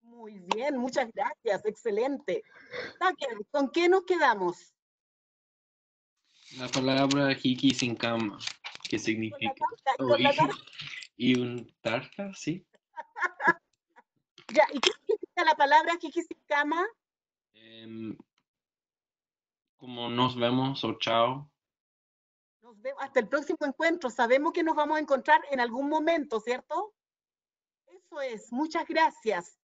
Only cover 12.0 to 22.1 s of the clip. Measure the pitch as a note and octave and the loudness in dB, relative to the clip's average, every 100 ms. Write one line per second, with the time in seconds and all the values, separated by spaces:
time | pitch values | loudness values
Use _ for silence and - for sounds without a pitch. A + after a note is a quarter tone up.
12 | C3+ - G3+ F#3+ - F3+ _ _ _ - | -6 -12 -12 -8 -8 -8 _ _ _ -18
13 | - A4 F4+ F4+ - - _ _ _ _ | -16 -6 -6 0 0 0 _ _ _ _
14 | _ _ _ - - B3+ C#4+ C#4+ F4+ A#4+ | _ _ _ -20 0 2 4 2 -2 -2
15 | - G#4+ - - E4 D#4 C#4 D4+ E4 E4+ | -4 -4 -4 0 0 2 6 6 4 -4
16 | D#4 E4+ E4 - _ D4 D4 E4 G#4 _ | -4 -8 -8 -16 _ -2 0 -2 -2 _
17 | _ _ _ _ _ A2 A2+ A2+ A2+ A2+ | _ _ _ _ _ _ -20 -18 -14 -12
18 | A2+ - - _ _ _ _ _ _ _ | -10 -12 -20 _ _ _ _ _ _ _
19 | _ _ _ _ _ _ _ _ B2+ A#2+ | _ _ _ _ _ _ _ _ -16 -8
20 | A#2+ A#2+ B2+ B2 A#2+ B2+ C3+ C3+ A#2 A2 | -4 0 0 2 2 2 0 -2 -4 -4
21 | - A#2 A#2+ C3+ D3 _ _ _ _ _ | 0 2 2 0 -12 _ _ _ _ _
22 | _ | _